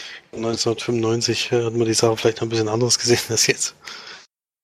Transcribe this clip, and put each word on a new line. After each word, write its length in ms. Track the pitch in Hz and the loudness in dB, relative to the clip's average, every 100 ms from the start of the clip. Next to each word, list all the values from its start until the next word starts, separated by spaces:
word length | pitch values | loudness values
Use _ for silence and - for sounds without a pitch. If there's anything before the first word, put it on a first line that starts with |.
| - - - | -16 -18 -14
Neunzehnhundertfünfundneunzig, 1200 | 113 113 113 117 110 - 120 113 117 117 110 - | -6 -4 -2 -2 -2 -2 0 0 0 0 -2 0
äh, 140 | 120 117 | 0 0
hat 80 | |
man 120 | 117 113 | 0 2
die 80 | |
Sache 220 | 110 113 113 | 4 2 4
vielleicht 220 | 117 110 | 0 0
noch 60 | |
ein 60 | 117 | -2
bisschen 200 | 113 110 | 0 0
anders 280 | 110 120 - | 2 2 2
gesehen 220 | 120 120 - | 4 2 2
als 180 | 113 - | 0 0
jetzt. 280 | - - - - - - - - _ _ _ | 0 -4 -8 -16 -16 -16 -20 -20 _ _ _